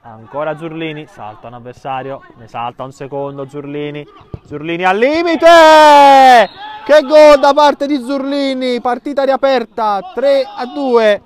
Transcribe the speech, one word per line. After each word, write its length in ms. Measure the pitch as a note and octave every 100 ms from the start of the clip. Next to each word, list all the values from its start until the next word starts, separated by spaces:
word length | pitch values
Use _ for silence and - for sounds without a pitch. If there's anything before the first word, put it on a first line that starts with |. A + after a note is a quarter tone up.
Ancora 540 | A#2 A2 A2+ C3+ D#3
Zurlini, 520 | D#3 E3 D#3+ D#3+ D3+ D3+
salta 400 | - G#2+ A2 A#2
un 80 |
avversario, 640 | B2 A#2+ B2 C#3 C3+ C3+ C3+ -
ne 120 | B2 A2+
salta 360 | A#2+ A#2+ A#2+
un 80 | C3
secondo 580 | C3+ C#3 C#3 C#3 C#3 C3+
Zurlini. 560 | D3 C#3+ D3 D3 D3 C#3+ - _ -
Zurlini 380 | _ D3 D#3 E3+
al 140 | F#3 G3
limite! 1500 | B3+ D#4 E4+ D#4+ E4 E4+ D#4 D#4 D4+ C#4+ C#4 C4+ C4 A#3+ G3 - - -
Che 160 | - D4+
gol 380 | C4 D4+ D4+ C#4+
da 120 | C#4
parte 320 | C#4+ D4 C#4+ C#4+
di 100 | D4
Zurlini, 800 | A#3+ C#4 C4+ C#4+ C#4 C4 B3+ A#3+
partita 440 | B3+ B3 D4 C#4
riaperta, 880 | C4+ C4+ C4+ C4 A3+ - G#3+ G3+ F#3
tre 300 | G3+ C#4 C#4
a 240 | B3+ - B3+
due. 540 | D4 C4+ A#3 G#3+ G3+